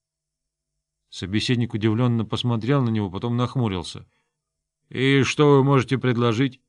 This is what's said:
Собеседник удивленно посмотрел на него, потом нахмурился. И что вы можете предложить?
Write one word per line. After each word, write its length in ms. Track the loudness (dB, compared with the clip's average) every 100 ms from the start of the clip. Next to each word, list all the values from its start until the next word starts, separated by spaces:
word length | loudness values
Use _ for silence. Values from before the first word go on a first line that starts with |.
| _ _ _ _ _ _ _ _ _ _ _
Собеседник 680 | -12 -4 -4 -2 -2 -2
удивленно 500 | -2 0 0 0 0
посмотрел 580 | -2 -4 -2 -2 0 0
на 80 | 0
него, 200 | 0 -2
потом 260 | -4 -4 -2
нахмурился. 680 | -2 -2 -2 -4 -8 -14 -20 _ _ _ _ _ _ _ _
И 340 | -2 2 2
что 340 | 2 2 4 6
вы 80 |
можете 340 | 6 2 2 -2
предложить? 640 | 0 0 0 0 -2 -4